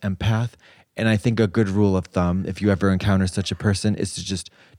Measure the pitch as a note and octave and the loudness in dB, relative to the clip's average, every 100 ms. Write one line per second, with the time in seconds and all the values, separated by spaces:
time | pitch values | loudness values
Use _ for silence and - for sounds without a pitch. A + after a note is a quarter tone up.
0 | G2+ F#2 G#2 A2 A#2 - _ _ _ - | -6 -4 -2 0 -2 -8 _ _ _ -2
1 | A2+ G#2+ B2 A2+ G#2+ A2 G#2 G2 G2+ F#2 | 0 2 2 2 2 2 0 2 2 2
2 | F2 F#2 F2 F2+ E2 F2+ G#2 F#2+ G2 F#2 | -2 -2 0 0 -4 -2 0 2 2 2
3 | G#2 F#2+ F#2 G2+ F#2+ - G#2+ F#2+ G#2+ G2+ | 2 2 0 -2 -4 -2 -2 0 -2 -2
4 | G2+ - F#2 F#2+ - _ _ | -4 -6 -8 -8 -10 _ _